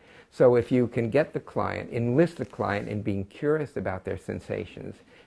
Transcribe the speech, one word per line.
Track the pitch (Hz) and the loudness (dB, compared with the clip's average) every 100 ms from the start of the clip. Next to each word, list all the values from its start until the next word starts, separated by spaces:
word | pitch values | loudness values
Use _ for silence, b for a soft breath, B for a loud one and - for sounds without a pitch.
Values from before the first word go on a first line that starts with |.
| B B B | B B B
So | - 131 120 | 4 6 6
if | - | 4
you | 127 117 | 2 2
can | - 113 | 0 0
get | 131 165 | 0 0
the | 143 | -4
client, | - - 98 95 - | -6 -4 -4 -4 -6
enlist | 120 120 131 170 170 | -2 2 2 2 0
the | 127 | -8
client | - 101 101 110 | -4 -2 -2 -4
in | 107 | -4
being | 104 98 | -2 -4
curious | 98 - 147 156 139 - | -6 -4 -2 0 -2 -6
about | 98 92 | -6 -6
their | 95 95 | -6 -8
sensations | - 98 - 101 95 107 95 98 b b | -8 -8 -6 -8 -8 -12 -14 -16 b b